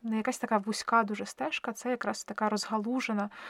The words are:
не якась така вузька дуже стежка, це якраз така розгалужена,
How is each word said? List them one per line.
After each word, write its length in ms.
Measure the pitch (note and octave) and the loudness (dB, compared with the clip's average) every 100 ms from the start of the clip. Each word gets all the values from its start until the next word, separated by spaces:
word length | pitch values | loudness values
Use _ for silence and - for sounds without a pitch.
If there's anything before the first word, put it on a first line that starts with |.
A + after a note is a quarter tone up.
не 140 | A3+ A3 | -2 0
якась 200 | G#3+ B3+ | 0 -2
така 200 | A3+ G#3+ | 2 2
вузька 460 | G3+ G#3 - A#3 | 2 -2 4 4
дуже 220 | G#3 G#3 G3+ | 4 0 -6
стежка, 480 | - C#4+ - - | -4 -4 -4 -4
це 160 | A3 B3 | -4 -2
якраз 340 | B3 - A3 | -2 -2 -4
така 260 | - G#3+ G#3+ | -6 0 2
розгалужена, 800 | G#3 - A3 G#3 B3+ B3 G#3 G3+ - - | 2 0 -2 0 0 0 0 -2 -6 -14